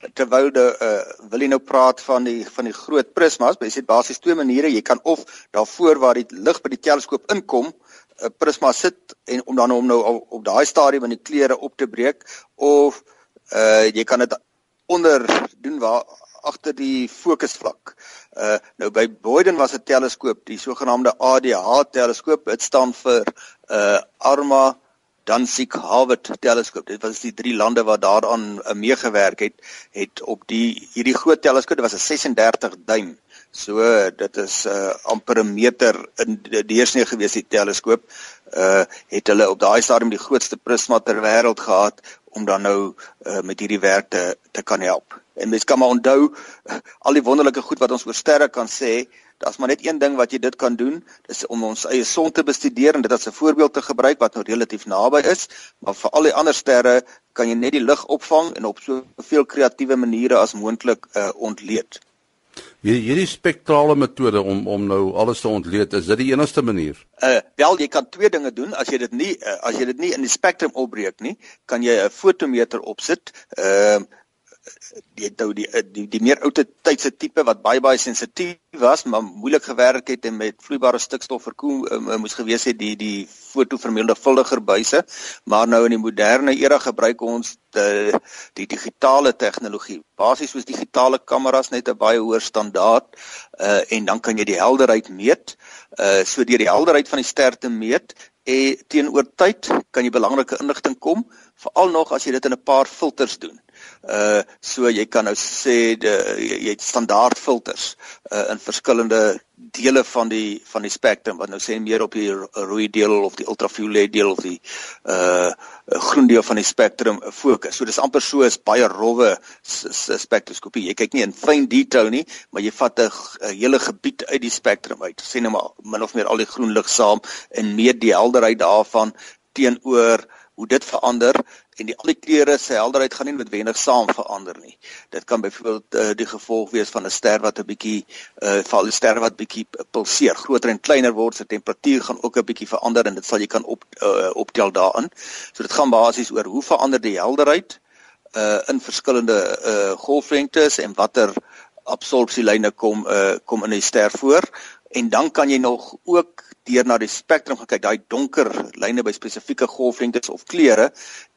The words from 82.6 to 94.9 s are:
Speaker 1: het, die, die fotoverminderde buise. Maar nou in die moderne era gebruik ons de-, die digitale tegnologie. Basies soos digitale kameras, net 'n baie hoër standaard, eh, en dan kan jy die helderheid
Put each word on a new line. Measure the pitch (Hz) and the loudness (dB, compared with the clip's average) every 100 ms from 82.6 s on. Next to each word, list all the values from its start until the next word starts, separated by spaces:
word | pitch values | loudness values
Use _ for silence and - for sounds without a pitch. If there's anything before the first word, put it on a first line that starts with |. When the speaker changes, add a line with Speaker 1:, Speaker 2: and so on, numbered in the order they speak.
Speaker 1:
het, | 127 113 | -2 -4
die, | 107 104 | -6 -6
die | 107 101 92 | -8 -8 -12
fotoverminderde | - - 135 127 131 117 110 113 110 139 131 123 123 | -18 -8 -2 -2 -2 -4 -2 0 0 2 4 2 0
buise. | 104 98 113 151 - - - - - | 0 0 2 0 -2 -8 -16 -14 -2
Maar | 107 117 | 0 4
nou | 117 | 4
in | 117 | 4
die | 113 | 2
moderne | 110 104 107 127 139 120 | -2 0 2 2 2 2
era | 139 143 | 4 2
gebruik | 131 - 113 117 | 0 -2 0 -2
ons | 117 117 - - _ | -6 -6 -8 -14 _
de-, | 107 101 101 104 82 _ - - | -2 0 0 0 -4 _ -20 -18
die | - 101 | -14 -12
digitale | - - - 135 139 139 - | -10 -12 -2 2 4 4 2
tegnologie. | 104 - 113 104 - 90 - - | -2 -4 -10 -10 -12 -16 -14 -2
Basies | 107 131 147 | 0 0 -4
soos | 135 123 | -10 -10
digitale | 120 - 131 131 131 | -10 -4 2 2 0
kameras, | - 131 131 131 131 | -2 -2 0 0 0
net | 123 120 | -6 -6
'n | 113 | 0
baie | 110 117 | 2 2
hoër | 113 110 | 2 -2
standaard, | - 110 104 98 104 117 - - - - - - | -2 -6 -4 0 4 4 0 -18 -20 -20 -18 -6
eh, | 101 101 - | 0 0 0
en | 113 98 | -4 -4
dan | 110 | -4
kan | 117 110 | -2 -4
jy | |
die | 104 87 | -2 2
helderheid | 107 135 127 | 2 4 4